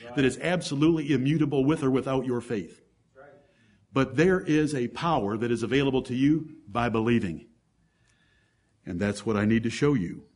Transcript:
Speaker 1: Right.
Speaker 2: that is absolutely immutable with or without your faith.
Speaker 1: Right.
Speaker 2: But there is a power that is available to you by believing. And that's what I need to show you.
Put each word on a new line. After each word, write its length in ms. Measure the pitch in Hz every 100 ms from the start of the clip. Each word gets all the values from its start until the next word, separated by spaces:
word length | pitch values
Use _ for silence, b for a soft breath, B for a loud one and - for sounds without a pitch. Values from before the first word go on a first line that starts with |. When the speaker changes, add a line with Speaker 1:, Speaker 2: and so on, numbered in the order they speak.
| -
Speaker 1:
Right. 100 | 147
Speaker 2:
that 100 | 131
is 140 | 123
absolutely 680 | 160 180 - 139 156 160 147
immutable 540 | 131 135 160 147 139 135
with 180 | 156
or 80 | 135
without 340 | 131 135 135 127
your 160 | 120
faith. 400 | 120 110 82 - _ _ _ -
Speaker 1:
Right. 100 | - - b b b b b
Speaker 2:
But 220 | 135 117 110
there 240 | 180 185
is 340 | - 151 151
a 140 | 143 120
power 500 | - 165 143 101 110
that 140 | 117
is 100 | 117
available 400 | 113 135 139 131
to 120 | 123 123
you 340 | 139 160 - - -
by 220 | 113 120
believing. 560 | 110 113 117 98 78 - _ _ _ _ _ _ _ _ _ _ _ _ _
And 160 | - 90
that's 260 | 101 101 113
what 120 | 104
I 80 | 107
need 180 | 113
to 60 | 117
show 240 | - 147
you. 300 | 139 82 - -